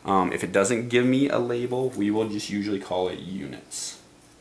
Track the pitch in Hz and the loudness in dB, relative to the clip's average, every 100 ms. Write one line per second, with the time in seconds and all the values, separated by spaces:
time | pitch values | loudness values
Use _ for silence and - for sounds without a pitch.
0 | - 98 90 - 87 98 98 117 120 120 | 0 2 4 0 0 2 4 2 2 2
1 | 123 131 139 - 120 120 120 123 131 107 | 4 4 2 2 0 -2 -2 -2 -2 0
2 | 104 107 110 104 - 101 101 98 - 90 | 0 2 0 -4 -4 -4 -2 -4 -2 -2
3 | 92 85 80 95 69 62 - - - - | -2 -4 -8 -8 -8 -12 -12 -10 -10 -12
4 | - - - - | -20 -20 -20 -10